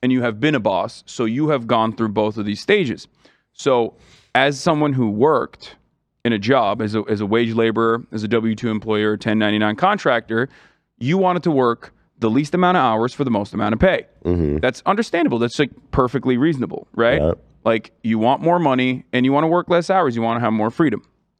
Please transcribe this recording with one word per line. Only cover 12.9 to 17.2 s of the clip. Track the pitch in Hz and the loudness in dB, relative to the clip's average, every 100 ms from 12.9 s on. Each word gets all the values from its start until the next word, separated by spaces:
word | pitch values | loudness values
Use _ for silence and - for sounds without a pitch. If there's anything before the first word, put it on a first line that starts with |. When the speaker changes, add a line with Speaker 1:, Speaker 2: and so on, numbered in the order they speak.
| 110 123 | 0 -2
Speaker 1:
for | - | -2
the | 135 | -2
most | 107 101 | -2 -2
amount | 104 104 | -4 -2
of | 113 | 2
pay. | 185 165 - _ | 2 2 -6 _
Speaker 2:
Mm-hmm. | 85 87 73 76 | -2 0 0 0
Speaker 1:
That's | 127 - 175 | -2 -2 -2
understandable. | 202 226 339 294 120 | -2 -2 0 0 0
That's, | 117 - | -2 -2
like, | 143 - - | -4 -4 -6
perfectly | - 123 135 131 123 | 0 0 0 0 2
reasonable, | 160 135 98 - - | 0 0 -4 -8 -8
right? | - 117 143 | 0 2 2